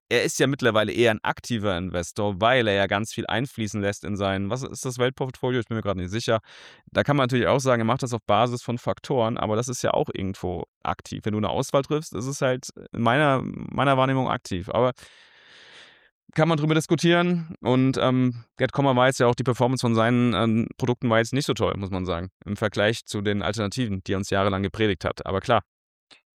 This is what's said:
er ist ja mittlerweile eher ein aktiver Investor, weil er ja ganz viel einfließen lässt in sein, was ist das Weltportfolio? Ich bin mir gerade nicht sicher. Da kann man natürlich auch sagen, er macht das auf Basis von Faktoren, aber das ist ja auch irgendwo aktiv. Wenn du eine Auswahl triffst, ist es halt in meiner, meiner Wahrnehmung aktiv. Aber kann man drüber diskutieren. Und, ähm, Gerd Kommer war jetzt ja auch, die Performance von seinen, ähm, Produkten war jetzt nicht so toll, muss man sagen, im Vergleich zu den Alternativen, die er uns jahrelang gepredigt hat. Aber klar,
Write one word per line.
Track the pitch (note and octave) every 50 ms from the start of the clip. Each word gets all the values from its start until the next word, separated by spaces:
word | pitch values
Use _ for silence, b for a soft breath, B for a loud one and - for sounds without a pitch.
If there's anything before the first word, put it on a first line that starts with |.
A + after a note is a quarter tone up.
| _ -
er | A2 A#2+ G2+
ist | - - -
ja | -
mittlerweile | C3 C#3+ - B2 A#2 G#2 G#2+ G#2+ G#2+
eher | - G#2+ A#2+ A2+
ein | A2 -
aktiver | - - - - - - A#2+ A2 G2 G#2 F#2
Investor, | E2+ F#2 F#2 E2+ F2 F2 - - - G#2 G#2 G2+ F2
weil | G#2+ A#2 C3 C3 A2+
er | G#2+ G2
ja | G2 G2
ganz | G2 G#2 G2+ A2 -
viel | - - F#2+
einfließen | - - A2 A#2 - - - A2 G2 - G#2
lässt | G2+ G2+ G2+ - -
in | - G#2
sein, | F#2+ G2+ G2 G2 F#2+ G2 G2
was | A2+ C3
ist | C#3 - - B2+ -
das | C3+ A#2+ B2
Weltportfolio? | B2 B2+ B2+ - C#3 B2+ A#2+ - - B2+ B2+ B2+
Ich | A2
bin | - A2+
mir | A2
gerade | G2+ G2+ F#2+ F#2
nicht | F2+ F2
sicher. | G2 A2+ - - A2+ G#2+ B B B B B B B B B B
Da | - -
kann | G#2 - C#3+
man | D3 C3
natürlich | A#2+ C3 B2 G#2+
auch | E2+ A2 C#3
sagen, | C3 C3 B2 A#2
er | A2
macht | A2 A#2+ C3+
das | - A#2
auf | B2 G#2+ -
Basis | - G#2 G#2 A#2+ B2 A#2+ A#2+
von | - - A#2 A#2
Faktoren, | - - G2 - - - D3+ B2+ A2+ A2 - -
aber | - G#2 G#2+
das | A2 A#2 -
ist | B2 -
ja | - -
auch | - - D3 -
irgendwo | - - F#2+ F#2+ F#2+ - - F2+ F2 E2+ - - _ _
aktiv. | - - - - - - - - -
Wenn | A2+
du | G#2 G#2+
eine | G#2 F#2
Auswahl | - G2 C3+ - - C#3
triffst, | C#3 - D#3 D3+ D#3+ -
ist | - - A#2+
es | C3+ C#3+ -
halt | D3 B2+ B2+ B2+ - - - - - -
in | - -
meiner, | A#2 A2+ A#2+ D3 D#3 C#3+ C3+ B2+
meiner | - G1+ - - - - - - C3 C#3+ C3+
Wahrnehmung | C3 C3 C3+ C3+ C3 B2+ A2
aktiv. | G#2+ A#2+ - - G2+ F2 G#2 G#2+
Aber | - G#2+ B2 B2+ B2 B B B B B B B B B B B B B B B B B B B B B B B B B _ _ -
kann | - D#3 E3
man | E3 D3
drüber | D3 D#3 D#3
diskutieren. | D#3 - - E3+ D3+ - E3+ E3+ F3 F3 F3+ F3+ E3+ E3 D#3+ - -
Und, | - A2+ B2+ B2+ C3 C3 C3
ähm, | - - B2+ B2+ B2+ B2+ B2+ A#2+ A#2+ A2+ _ _
Gerd | - C3+ B2+
Kommer | - - C#3 C#3 B2+
war | B2 B2
jetzt | C3+ C3+ -
ja | C3 A#2+
auch, | A#2+
die | - A#2+
Performance | C3+ A#2+ - B2+ B2 C3 B2
von | - A#2+ A#2
seinen, | A2 A2 A#2 B2 A#2+ A#2+ A#2+ G#2+
ähm, | F2 A#2 A2+ A2 A2+ A2+ - -
Produkten | - C3 A#2 B2 - - A#2+
war | A2+ A2+
jetzt | A#2 A#2
nicht | - C3+ D3
so | - B2+
toll, | - A2 - -
muss | F#2+ G2+ F#2
man | G2 F#2 F#2
sagen, | F2 F2 E2 F2+ F#2 _ _ -
im | - G#2
Vergleich | - A2 G#2 - A2+ G2+ G#2+ A#2 - -
zu | - - G#2+
den | G2+ G#2 G#2 G2+
Alternativen, | - - G2+ A2 G#2 G2 - C3 B2+ G#2+ G2 F#2 -
die | - G2+
er | F#2+
uns | G2 -
jahrelang | G2 G2 G2 G2+ G2 F#2+ G2
gepredigt | F#2+ - - A2 G#2+ F#2+ - -
hat. | F2 - - -
Aber | - F#2+ F#2+
klar, | - - A#2+ G#2+ - _ _ _ _ _ _ _ _ _ b b b _ _